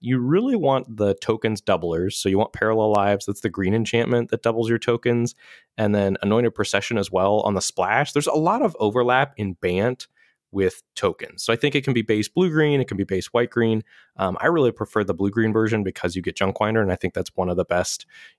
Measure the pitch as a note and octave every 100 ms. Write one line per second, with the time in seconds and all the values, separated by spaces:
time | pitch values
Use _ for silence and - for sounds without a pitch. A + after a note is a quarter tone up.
0 | A#2+ B2+ B2 F3 B3+ A#3 C#3+ C3 B2 G#2+
1 | G#2 G2 - A2 A2 G#2+ - F2+ F2 E2
2 | F#2 - G2 F#2+ A2 - A2 A2 G#2+ G#2
3 | G2+ G2+ - G2+ G#2 F#2 F#2+ A2 A2 A#2
4 | A#2 A#2+ A2+ A2 A#2 A2+ A2+ A#2 - A#2+
5 | A#2+ A#2+ A#2+ - - - _ - G#2 G#2
6 | G2 G2 G2+ A2 A#2+ - G2+ G2+ - A2
7 | G2 F#2 F#2+ G#2+ G#2 F#2+ - - F#2 A#2
8 | D3 D3 D3 D#3 D#3+ A3+ A#3+ - G#2+ A#2+
9 | A#2+ B2+ C#3+ - G2 F2 F2+ F2+ A2+ B2+
10 | - _ _ _ _ G2 F#2 - _ -
11 | G2 - - - - A#2 D3 C#3+ C3+ A#2+
12 | A2 G#2+ A2 E3+ F#3 D#3 D3+ C#3+ B2 G2
13 | F#2+ F#2+ - A#2+ A#2+ A#2+ A2+ A2 - -
14 | _ - F#2+ - D3 E3+ B2 - G#2 G#2+
15 | G2 E2+ G2 A2+ A2 A2 A2 A2 F#2+ -
16 | F2+ F#2 F2 - G2 - G#2+ A2 G2 F#2
17 | F#2 - F#2 - F2+ F2+ F2 F2 F2+ -
18 | - - -